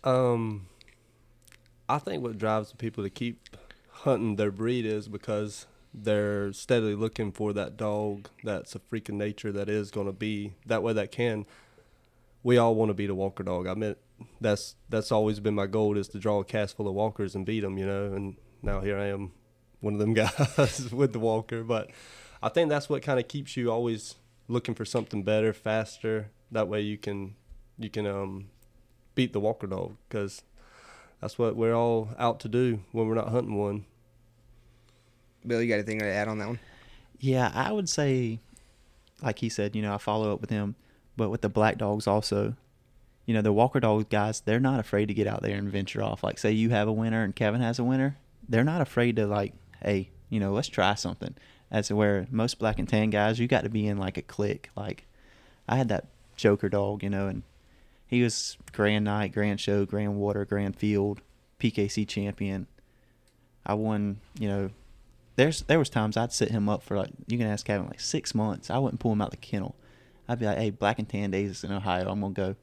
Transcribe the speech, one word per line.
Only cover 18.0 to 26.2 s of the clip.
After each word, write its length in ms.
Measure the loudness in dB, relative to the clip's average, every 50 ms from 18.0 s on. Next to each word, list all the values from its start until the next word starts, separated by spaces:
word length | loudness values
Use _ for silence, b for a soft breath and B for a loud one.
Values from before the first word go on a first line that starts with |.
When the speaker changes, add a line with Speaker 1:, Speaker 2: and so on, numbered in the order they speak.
| -2 -4
Speaker 1:
and 240 | -4 -6 -6 -8 -10 -14 -20 -20 -20 -8
now 180 | -4 -2 -2 -2
here 180 | -2 -2 -2 0
I 80 | -2
am, 260 | -2 -2 -4 -6 -10 -12 -18 _ _ _ _ _ _ _ _
one 140 | -4 -2 0
of 40 | 0
them 140 | 2 2 4
<laughs> 0 |
guys 800 | 4 2 2 2 2 0 2 4 2 2 2 2 -4 -8 -6
with 220 | 0 2 2 2 2
the 40 | 0
Walker. 460 | 0 0 0 0 -2 -4 -8 -8 -2
But 260 | -2 -2 -2 -2 -6 B B B B B B B B B B
I 80 | -4 0
think 180 | 2 2 4 4
that's 200 | 2 0 0 -2
what 140 | -4 -4
kinda 200 | 0 0 0 0
keeps 340 | 0 -2 -6 -10 -10 -6 -4
you 160 | -2 0 2
always 440 | 2 2 0 0 -2 -4 -6 -12 -18 -18 _ _ _ _ _
looking 280 | -4 -4 -2 -2 -2 -6
for 100 | -6 -6
something 380 | -2 -2 -2 -2 -2 -6 -4
better, 300 | 0 2 2 4 4 2
faster. 760 | 0 0 -2 -2 0 0 -2 -4 -10 -6 -4 -2 -2 -2